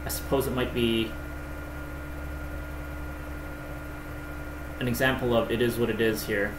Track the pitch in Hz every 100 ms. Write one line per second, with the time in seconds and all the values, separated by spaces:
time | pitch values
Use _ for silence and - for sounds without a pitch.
0 | - - - 139 131 123 123 123 117 113
1 | 110 - - - - - - - - -
2 | - - - - - - - - - -
3 | - - - - - - - - - -
4 | - - - - - - - - 123 117
5 | 131 127 127 117 - 117 120 110 117 104
6 | 113 107 - 104 104